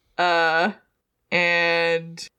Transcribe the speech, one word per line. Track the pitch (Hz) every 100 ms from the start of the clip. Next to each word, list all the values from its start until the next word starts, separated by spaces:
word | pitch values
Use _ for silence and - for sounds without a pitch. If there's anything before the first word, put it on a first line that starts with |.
| _ -
Uh, | 175 170 165 160 190 196 _ _ _ _ -
and | 175 175 170 170 170 170 165 165 170 -